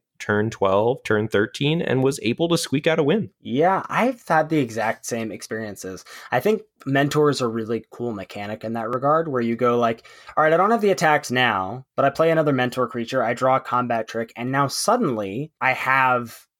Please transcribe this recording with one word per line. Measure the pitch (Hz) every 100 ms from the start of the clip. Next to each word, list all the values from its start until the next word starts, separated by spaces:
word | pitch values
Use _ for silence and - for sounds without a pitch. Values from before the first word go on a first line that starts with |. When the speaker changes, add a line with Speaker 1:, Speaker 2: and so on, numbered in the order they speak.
| _ -
Speaker 1:
turn | - 104 110
twelve, | - 98 98 117 139
turn | - 107 107
thirteen, | 101 104 - 143 165
and | - 127
was | 135 -
able | 107 120 165
to | 170
squeak | - 135 160
out | 160
a |
win. | 139 117 - _
Speaker 2:
Yeah, | 107 127 175 190 -
I've | - 240 254 -
had | 160 156
the | 160
exact | 120 110 110 - -
same | 117 113
experiences. | 104 - 113 107 98 92 90 - - -
I | 127
think | 202 214 - _
Mentor | 139 139 143 147 147
is | 131
a | 120
really | 113 110 113 -
cool | - 120
mechanic | 101 95 104 101 110
in | 110
that | 117 113
regard, | 123 139 160 165
where | 127
you | 117 117
go | 123 120
like, | 117 117 - - - -
"All |
right, | 156
I | 165
don't | 202
have | 233
the | 202
attacks | 180 160 147 147
now, | 123 123 98 95 123 - -
but |
I | 139
play | - 165
another | 160 151
Mentor | 131 123 127 120
creature, | 120 117 131
I | 113
draw | 120 131 131
a |
combat | - 123 123 113 -
trick, | 113 113 -
and | 123
now | 139 135
suddenly | - - 247 180 110 98 110 151 -
I | 131
have | 127 131 135 131 123 117 - _